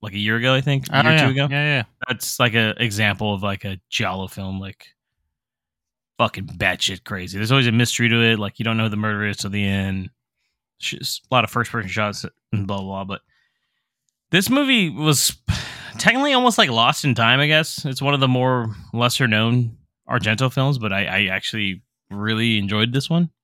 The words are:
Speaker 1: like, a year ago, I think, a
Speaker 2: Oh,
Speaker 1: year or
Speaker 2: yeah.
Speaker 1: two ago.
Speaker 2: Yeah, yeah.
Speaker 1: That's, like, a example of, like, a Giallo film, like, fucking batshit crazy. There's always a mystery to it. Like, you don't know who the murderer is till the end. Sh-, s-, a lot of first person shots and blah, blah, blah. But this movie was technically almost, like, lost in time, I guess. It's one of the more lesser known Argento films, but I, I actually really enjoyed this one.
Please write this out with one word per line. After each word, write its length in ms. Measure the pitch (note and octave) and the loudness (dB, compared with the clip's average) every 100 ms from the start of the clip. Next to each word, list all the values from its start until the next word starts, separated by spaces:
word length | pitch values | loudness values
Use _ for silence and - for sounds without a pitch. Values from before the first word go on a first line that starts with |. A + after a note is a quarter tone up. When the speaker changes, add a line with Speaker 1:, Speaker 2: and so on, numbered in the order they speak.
Speaker 1:
like, 120 | G#2 | -8
a 40 | G2 | -4
year 180 | G#2 A2+ | 0 2
ago, 160 | B2 | 2
I 80 | C3 | 2
think, 260 | C3 C#3 C3+ | 2 -2 0
a 80 | C#3 | 2
Speaker 2:
Oh, 40 | |
Speaker 1:
year 100 | D3+ | 4
or 40 | D#3+ | 4
Speaker 2:
yeah. 100 | C3+ | 4
Speaker 1:
two 60 | |
ago. 160 | C3+ C#3+ | 2 0
Speaker 2:
Yeah, 120 | C#3+ D3 | 0 0
yeah. 180 | C#3+ A#2+ _ - | 0 -4 _ -6
Speaker 1:
That's, 320 | A#2+ - - | -6 -6 0
like, 140 | B2 A2+ | 2 4
a 180 | A2 G#2+ | 0 0
example 520 | A#2+ G2+ G#2+ F#2+ G#2+ | -4 0 0 0 -2
of, 80 | G2+ | -2
like, 200 | G2+ G2 G2+ | -4 -6 -8
a 140 | F#2 _ | -12 _
Giallo 380 | - G#2 F#2 F#2 | -4 -4 -4 -8
film, 320 | - F#2+ F#2+ | -8 -8 -8
like, 280 | F#2+ - - _ _ _ _ _ _ _ _ _ _ _ _ _ | -10 -16 -20 _ _ _ _ _ _ _ _ _ _ _ _ _
fucking 300 | A#2 - G2 | -2 -2 -12
batshit 560 | F2 F#2+ F2 - F#2+ | -2 -2 0 -4 -6
crazy. 340 | - G2 F2+ F#2+ | -10 -10 -8 -6
There's 140 | G#2+ | 0
always 160 | C3+ A#2+ | 2 4
a 40 | |
mystery 380 | A2+ A#2+ - A#2 | 4 2 2 2
to 120 | A#2 | 4
it. 160 | A#2 A2+ | 4 2
Like, 200 | G2+ - | -2 -6
you 60 | A#2 | -4
don't 120 | A2+ | -2
know 60 | |
who 60 | A2 | -2
the 80 | G#2 | -2
murderer 300 | G#2+ G#2 G#2 | -2 -2 -2
is 100 | G2+ | -4
till 120 | G#2 | -4
the 140 | G2+ | -2
end. 460 | G2+ G2 G2 F#2+ F#2 _ _ _ _ _ _ _ | 0 0 -2 -4 -8 _ _ _ _ _ _ _
Sh-, 160 | - - | -10 -8
s-, 200 | - - _ | -8 -10 _
a 40 | |
lot 100 | B2+ | 0
of 60 | A2 | 0
first 220 | - A2+ | -2 -4
person 180 | A#2+ F#2+ | -4 -6
shots 360 | A2 G#2+ G2+ - _ _ | -2 -4 -4 -12 _ _
and 140 | A2 G2 | -4 -4
blah, 100 | G2 | -6
blah, 220 | F#2+ F#2+ | -6 -10
blah. 0 | F#2+ | -8
But 160 | F#2+ _ _ _ _ _ _ _ _ _ _ _ | -10 _ _ _ _ _ _ _ _ _ _ _
this 180 | E3+ G3+ | 2 4
movie 400 | C4 C#4 B3+ F3 | 2 4 2 2
was 460 | A2+ D#3 C#3 - - - - - - - - | 0 2 2 2 -4 -6 -4 -4 -14 -16 -2
technically 360 | - A#3 C#4+ | 0 2 2
almost, 240 | C4 B3 A3 | 4 4 4
like, 120 | F#3+ | 2
lost 360 | A2+ A#2+ D3+ D3 | 4 2 2 0
in 100 | A#2 | 2
time, 240 | A#2 C3 | 4 4
I 80 | D3 | 4
guess. 380 | D#3 D#3+ - D3 | 2 0 -6 -8
It's 160 | C3 | -4
one 120 | C#3 | 0
of 60 | C#3+ | 2
the 80 | C3 | 2
more 480 | B2+ B2+ B2+ A2+ G#2 - | 2 2 0 -2 -8 -10
lesser 340 | A2+ A#2+ - B2+ | 0 0 2 2
known 500 | G#2+ A2+ B2 A#2 A2+ _ _ _ | 2 2 2 0 -6 _ _ _
Argento 420 | - G2+ A2 B2+ | -2 0 0 0
films, 260 | C3 C3+ C#3 | 0 0 0
but 120 | G#2+ | -2
I, 140 | G2 G2+ | -2 -2
I 200 | F#2+ G2+ | 0 0
actually 560 | F#2+ - A2 G2+ F2+ _ _ _ | -2 -4 -4 -4 -6 _ _ _
really 480 | G2+ G#2+ A2 A#2 A2 | -6 -2 0 2 2
enjoyed 360 | G2 G#2+ A2+ | 0 0 2
this 160 | B2+ - | 0 0
one. 180 | E3 E3+ _ | 2 2 _